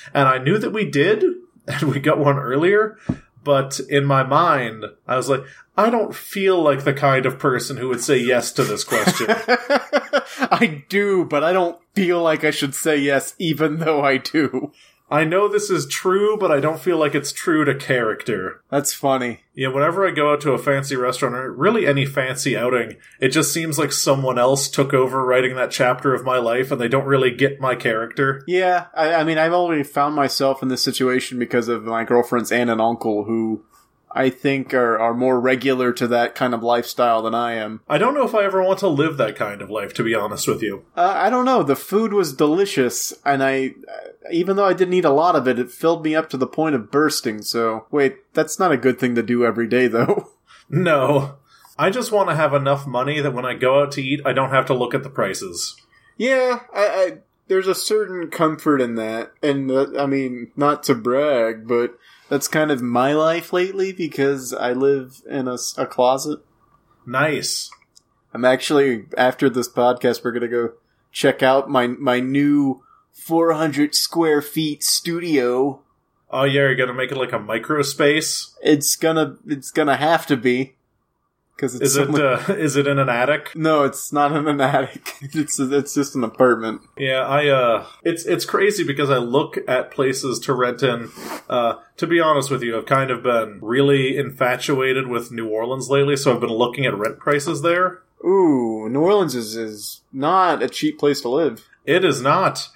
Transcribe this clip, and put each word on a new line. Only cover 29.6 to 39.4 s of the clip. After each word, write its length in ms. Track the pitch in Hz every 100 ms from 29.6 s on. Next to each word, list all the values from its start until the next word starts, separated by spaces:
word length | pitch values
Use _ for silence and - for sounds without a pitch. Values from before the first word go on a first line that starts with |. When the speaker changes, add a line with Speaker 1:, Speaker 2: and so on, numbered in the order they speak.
| 175 156
Speaker 2:
found 320 | 143 143 147
myself 480 | 147 135 - 135 131
in 60 | 131
this 160 | 123
situation 540 | 139 127 127 127 - 123
because 300 | 120 123 113
of 160 | 113
my 200 | 110 113
girlfriend's 480 | 113 120 120 120 104
aunt 160 | 117 120
and 120 | 113
uncle, 440 | 113 117 113 104
who 400 | 104 113 110 110 - _ _ _ _
I 140 | - 131
think 460 | - 143 139 127
are, 240 | 127 120 110
are 160 | 117
more 260 | 120 127 127
regular 500 | 127 127 135 127 123
to 120 | 120 120
that 260 | 120 117
kind 180 | - 127
of 100 | 117
lifestyle 600 | 117 120 117 - 120 113
than 120 | 110
I 200 | 117 120
am. 260 | 113 107 110 -
Speaker 1:
I 80 | 151
don't 180 | 240
know 100 | 294
if 100 | 226
I 100 | 220
ever 180 | 196 190
want 180 | 185 185
to 80 | 196
live 280 | 143 160 143
that 200 | 110
kind 260 | -